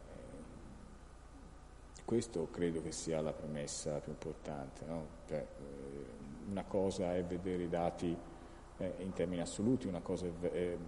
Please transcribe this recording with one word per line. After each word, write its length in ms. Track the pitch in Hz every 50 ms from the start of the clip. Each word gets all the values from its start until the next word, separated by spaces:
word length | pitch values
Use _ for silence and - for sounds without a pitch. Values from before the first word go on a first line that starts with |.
| - - - - - - - - - - - - - - - - - - - - - - - - - - - - - - - - - - - - - -
Eh, 120 | - - -
questo 420 | - 113 120 - - - 87 - 78
credo 300 | - - 87 85 82 80
che 100 | 78 80 76
sia 260 | - - 82 80 78
la 120 | 78 78 -
premessa 680 | - 78 76 76 73 73 71 - - - 78 73 71
più 140 | - 76 76
importante, 720 | - - 80 76 - - 80 76 71 69 67 - - -
no? 220 | 76 82 82 76 76 - - - -
Cioè, 100 | 80 73
eh, 880 | 65 - - 69 69 69 69 69 69 69 69 71 69 - - - - 69 71 - - 101
una 140 | 101 95 87
cosa 520 | - - 101 95 98 92 - 92 87 87
è 80 | 90 87
vedere 400 | 87 90 87 92 98 90 87 87
i 60 | 82
dati, 460 | 87 85 85 85 - - 90 85 82 - - - - - - - - - - - - -
eh, 160 | 95 92 87 -
in 140 | 92 95 87
termini 280 | - 85 87 92 85
assoluti, 460 | 85 - - - 104 117 131 123 - 98
una 120 | 90 82
cosa 260 | - - 92 82 90
è 40 | 87
ve-, 220 | 82 82 90 82
è 260 | 76 85 90 87 85 82 82